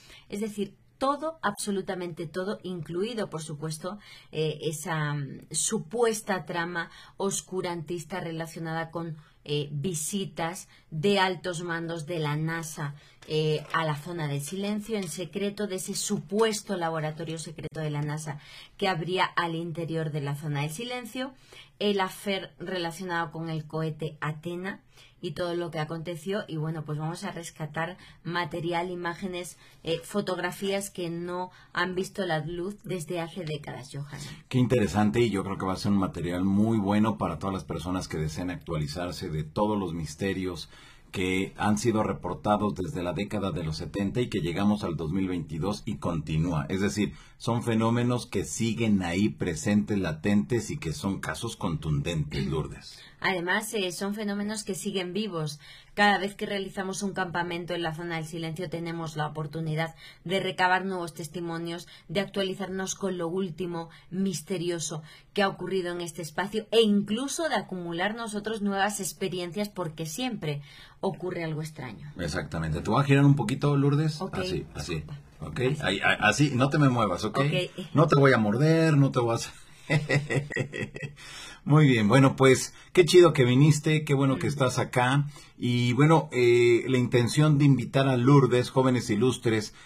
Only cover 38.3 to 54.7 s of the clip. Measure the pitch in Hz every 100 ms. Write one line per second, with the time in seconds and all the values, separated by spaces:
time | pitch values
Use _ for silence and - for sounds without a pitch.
38.3 | - 90 85 - 80 73 82 87 80 92
39.3 | 78 78 - 104 107 92 85 76 - 98
40.3 | 95 92 82 - - - - - - 92
41.3 | 92 98 - 98 107 120 107 98 92 90
42.3 | 90 107 104 104 - 90 90 87 85 101
43.3 | 107 98 82 80 78 82 101 98 101 123
44.3 | 104 85 87 101 104 92 78 80 95 95
45.3 | 90 76 73 90 104 - - 87 85 73
46.3 | 78 82 78 67 95 101 - 101 - -
47.3 | - - 117 120 110 113 117 120 123 -
48.3 | 101 80 - 113 110 117 101 90 87 104
49.3 | - 92 80 - 104 101 101 87 78 104
50.3 | 104 101 120 - 76 80 76 98 95 -
51.3 | 78 - - 92 78 80 71 71 82 71
52.3 | - 67 80 73 - - - - - 175
53.3 | 185 175 196 214 226 180 175 196 208 208
54.3 | 202 208 214 -